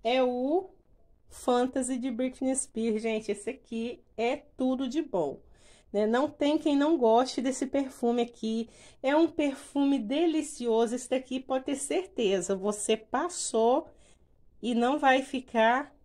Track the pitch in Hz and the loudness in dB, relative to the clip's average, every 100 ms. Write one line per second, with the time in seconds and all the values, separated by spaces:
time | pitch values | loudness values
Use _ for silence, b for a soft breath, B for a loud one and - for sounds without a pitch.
0 | 226 262 254 247 262 339 381 - _ _ | 0 2 2 0 0 0 -2 -20 _ _
1 | _ _ _ - - 247 254 269 247 262 | _ _ _ -6 0 2 2 -2 -4 -4
2 | 262 226 254 254 262 269 - 220 226 220 | -4 -4 -4 -2 -2 -2 -4 -4 -2 0
3 | 226 220 220 - - 262 _ 226 233 - | -2 -4 -4 -6 -6 -10 _ -8 -6 -10
4 | _ - 233 294 - - 254 262 269 285 | _ -4 -2 -2 -8 -4 -2 0 -2 -4
5 | 311 185 147 123 - b b b b 202 | -4 -2 -4 -6 -16 b b b b 0
6 | 214 240 294 - 285 302 311 285 294 330 | 2 2 0 0 0 2 2 2 2 4
7 | 226 226 254 - 247 269 269 277 262 - | 6 4 4 -2 -4 -2 -2 -2 -4 -2
8 | 233 240 240 - 220 226 226 B B B | 0 0 -2 -4 -4 -4 -6 B B B
9 | 262 294 330 - 294 269 - 277 277 277 | 2 4 2 2 -2 -2 -6 0 2 2
10 | 208 285 339 311 302 - 240 226 233 247 | 0 0 2 0 -4 -6 0 2 2 -2
11 | - 262 262 262 - 262 262 277 - 311 | -4 -4 -4 -8 -4 -4 -2 -6 -2 -4
12 | 381 - 214 190 175 196 202 208 - 220 | -4 -2 0 0 0 -2 -2 -4 -2 -2
13 | - 247 339 - - 226 233 269 - b | -2 -4 -4 -6 -2 2 4 2 -2 b
14 | b b _ _ - - 233 233 240 294 | b b _ _ -20 -8 -2 2 2 4
15 | 277 262 269 262 - 233 220 254 294 _ | 4 4 0 -8 -2 2 4 2 -2 _